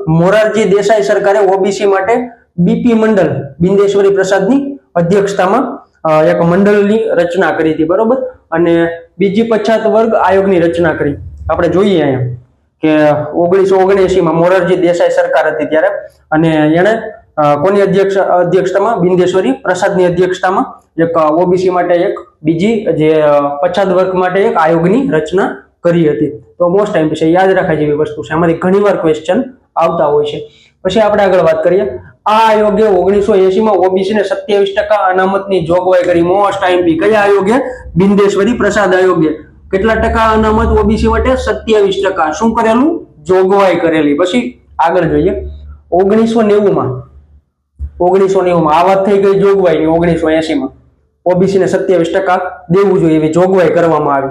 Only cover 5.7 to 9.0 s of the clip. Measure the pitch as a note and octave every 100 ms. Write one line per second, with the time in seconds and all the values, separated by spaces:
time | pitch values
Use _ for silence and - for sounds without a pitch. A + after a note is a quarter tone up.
5.7 | - - _ D#3+ D#3 E3 F3 E3+ F3+ G3+
6.7 | G#3 G3+ A3 - E3+ E3+ F3+ E3 D#3 D#3+
7.7 | D#3 D#3+ F#3+ A3+ C4 B3+ - - E3 E3+
8.7 | E3+ E3+ E3+